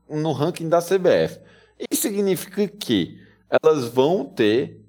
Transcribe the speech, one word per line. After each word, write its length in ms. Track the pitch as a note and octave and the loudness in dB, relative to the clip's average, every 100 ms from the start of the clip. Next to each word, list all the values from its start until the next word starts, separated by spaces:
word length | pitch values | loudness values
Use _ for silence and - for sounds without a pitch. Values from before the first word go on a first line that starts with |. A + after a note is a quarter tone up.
| - | -10
no 240 | D3+ D#3 | -4 -2
ranking 380 | C3 D#3 - E3 | -2 -2 -4 0
da 100 | E3+ | 0
C 200 | E3+ F#3+ | 2 0
B 100 | F3+ | 2
F. 300 | G2 D#2+ - - - _ - - | 2 2 -4 -20 -20 _ -14 -6
Isso 120 | - | -2
significa 640 | C4 G3+ G3 F#3 - - G#3 | -2 -2 -2 -2 -4 -4 -4
que 520 | - - G#2 D#2+ - - _ - | -4 -2 0 0 -6 -20 _ -2
elas 360 | - D#3 D#3 A#2+ | 0 2 2 0
vão 380 | B2 C#3 F#3+ | 0 2 0
ter 580 | C#4 - G#2+ A2+ A2+ - | -4 0 2 2 -2 -10